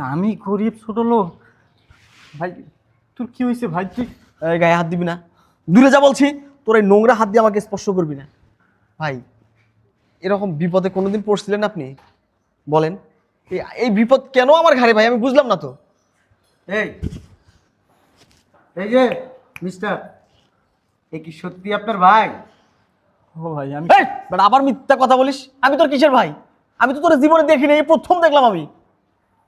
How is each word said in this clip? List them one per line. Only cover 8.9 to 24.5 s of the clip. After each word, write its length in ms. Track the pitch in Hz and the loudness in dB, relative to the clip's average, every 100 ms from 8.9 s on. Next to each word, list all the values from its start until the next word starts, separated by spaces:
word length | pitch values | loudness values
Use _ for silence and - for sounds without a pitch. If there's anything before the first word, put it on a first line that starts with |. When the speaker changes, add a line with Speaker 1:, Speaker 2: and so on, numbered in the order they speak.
| - | -10
Speaker 2:
ভাই, 140 | 151 127 - _ _ _ _ _ _ _ _ _ | -8 -8 -14 _ _ _ _ _ _ _ _ _
এরকম 260 | 185 196 202 147 | -4 -4 -4 -4
বিপদে 280 | 175 185 185 190 | -2 -2 -2 -4
কোনোদিন 240 | 196 208 208 | -4 -4 -2
পড়ছিলেন 340 | 202 190 208 208 | -4 -2 -4 -4
আপনি? 160 | 180 131 135 _ _ _ _ _ _ - | -6 -14 -16 _ _ _ _ _ _ -2
বলেন, 260 | 156 160 196 _ _ _ _ - | -2 -2 -6 _ _ _ _ -12
এই, 80 | 180 - - | -10 -10 -6
এই 80 | 240 202 | -2 0
বিপদ 220 | 233 262 269 | 2 0 0
কেন 140 | 254 254 320 | 0 4 4
আমার 140 | 330 254 | 4 4
ঘাড়ে 120 | 233 214 | 2 4
ভাই? 80 | 226 | 2
আমি 80 | 240 | 0
বুঝলাম 220 | 262 277 254 | 0 2 2
না 40 | 175 | -2
তো। 60 | 139 135 _ _ _ _ _ _ _ _ - | -6 -16 _ _ _ _ _ _ _ _ -10
Speaker 3:
এই, 200 | 214 202 - - - - _ _ _ _ _ _ _ _ _ _ _ _ _ _ 170 | -8 -8 -10 -14 -14 -20 _ _ _ _ _ _ _ _ _ _ _ _ _ _ -12
এই 120 | 208 | -2
যে 80 | 254 240 - - - _ - | 0 0 -2 -14 -20 _ -14
মিস্টার, 300 | 180 - 208 170 - _ _ _ _ _ _ _ _ _ - | -12 -8 -8 -8 -12 _ _ _ _ _ _ _ _ _ -16
এ 60 | 160 | -16
কি 80 | 160 - | -16 -16
সত্যি 260 | 175 - 202 202 | -16 -12 -8 -6
আপনার 200 | 208 196 185 | -4 2 4
ভাই? 220 | 214 180 110 - _ _ _ _ _ _ _ _ 165 | 4 2 -6 -20 _ _ _ _ _ _ _ _ -14
Speaker 1:
ও 80 | 165 | -10
ভাই, 140 | 151 139 147 | -8 -8 -6
আমি 80 | 170 392 | 2 2
Speaker 2:
এই, 80 | - - - | 2 -6 -8
বেটা, 160 | 185 | 0
আবার 120 | 202 | 2